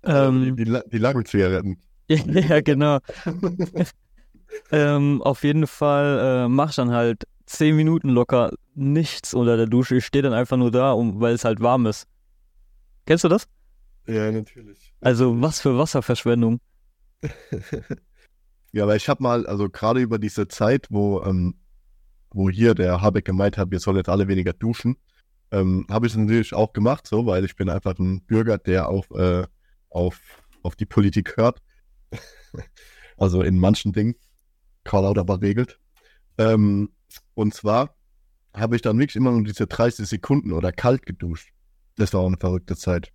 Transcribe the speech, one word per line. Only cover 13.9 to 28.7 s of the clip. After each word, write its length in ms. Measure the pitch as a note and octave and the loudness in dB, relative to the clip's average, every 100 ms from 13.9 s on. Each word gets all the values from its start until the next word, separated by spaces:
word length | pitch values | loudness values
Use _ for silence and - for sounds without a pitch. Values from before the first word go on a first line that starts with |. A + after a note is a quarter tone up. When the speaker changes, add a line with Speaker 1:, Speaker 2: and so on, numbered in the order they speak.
| _ - | _ -6
Speaker 2:
Ja, 260 | A2 G#2+ | -4 -2
natürlich. 600 | A2 G#2+ - G#2+ G2 _ _ | -4 -8 -18 -20 -20 _ _
Speaker 1:
Also, 400 | B2+ A#2 B2+ A#2 | 0 2 2 2
was 180 | C#3 - | -2 0
für 160 | C#3+ B2+ | 0 0
Wasserverschwendung. 840 | D#3 C#3 - A#2+ A#2+ A#2+ A2+ A#2+ _ _ _ _ _ _ | 0 -2 -2 -2 0 2 2 0 _ _ _ _ _ _
Speaker 2:
<laughs> 80 | D3 - - - F#2 - - - _ _ _ _ _ _ _ G#2 | -14 -14 -14 -14 -10 -14 -10 -14 _ _ _ _ _ _ _ -2
Ja, 80 | |
aber 120 | G#2 G#2+ | 0 0
ich 120 | - | 0
hab 120 | C#3 | -2
mal, 260 | B2+ A#2+ - | 0 0 -2
also 240 | G2+ G2+ | -4 -4
gerade 300 | - G#2+ B2+ | -2 0 0
über 160 | B2 A2 | 0 -2
diese 300 | G#2 - G2 | -4 -4 -6
Zeit, 400 | - G#2 C#3 - | -2 0 0 0
wo, 320 | G2+ G2+ G2 | -2 0 0
ähm, 340 | F#2+ F#2 F2 - _ - _ _ _ _ _ | -2 0 -2 -4 _ -20 _ _ _ _ _
wo 180 | G2 F#2+ | -2 -2
hier 240 | F#2 A#2 | 4 4
der 280 | A2 F2+ F2+ | 4 2 2
Habeck 220 | G2+ G2 - | 2 0 -2
gemeint 300 | F#2 G2 G2+ | 0 0 0
hat, 120 | F2+ | -4
wir 100 | F#2 | -2
sollen 180 | G#2 F#2+ | 0 -2
jetzt 120 | F2+ | 0
alle 180 | F#2+ G2 | 0 2
weniger 240 | F#2+ F2+ | 0 -2
duschen, 460 | - A2 A2+ A#2+ B2+ _ _ _ _ _ | -4 -4 -2 -2 -4 _ _ _ _ _
ähm, 340 | G2+ F#2 F#2 - | 0 2 0 0
hab 120 | G#2 A#2 | -2 0
ich 100 | G#2+ | 0
natürlich 380 | G#2+ A2+ A2 - | 2 2 0 0
auch 180 | G#2+ | -2
gemacht, 320 | - A2 C#3+ - | 2 0 0 -2
so, 220 | G#2+ A#2+ | -2 0
weil 180 | F#2 F#2+ | 0 -2
ich 100 | - | -4
bin 140 | F#2+ | -4
einfach 280 | E2+ G2 F2+ | -2 -4 -4
ein 220 | F#2 F#2 | -4 -4
Bürger, 340 | _ A2 A2+ G#2 | _ 0 0 -2
der 320 | - | 0